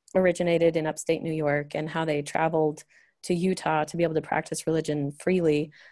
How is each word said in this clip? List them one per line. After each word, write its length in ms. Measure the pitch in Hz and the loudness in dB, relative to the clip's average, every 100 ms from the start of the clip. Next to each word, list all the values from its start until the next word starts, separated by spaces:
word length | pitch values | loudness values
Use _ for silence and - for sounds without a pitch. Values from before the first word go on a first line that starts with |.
| _ 185 | _ 2
originated 600 | 185 170 175 170 165 165 | 2 2 2 4 4 2
in 120 | 156 | -2
upstate 340 | - - 160 | -4 -2 -2
New 120 | 160 | -2
York 420 | 156 147 147 147 156 | -2 0 0 -2 -6
and 120 | 156 | -4
how 160 | 165 | -4
they 200 | 160 147 | -2 -2
traveled 600 | 143 156 160 165 156 151 - _ _ _ | -2 0 2 2 2 0 -12 _ _ _
to 120 | - 180 | -4 0
Utah 480 | 185 185 - 156 | 0 0 0 0
to 140 | 156 165 | -2 0
be 60 | |
able 120 | 170 160 | 0 0
to 60 | |
practice 440 | - - - 156 - | -2 -2 -2 -6 -2
religion 460 | 160 156 147 143 | -2 0 -2 -4
freely. 600 | 143 - 185 165 147 156 - - | -4 0 2 4 2 0 -8 -20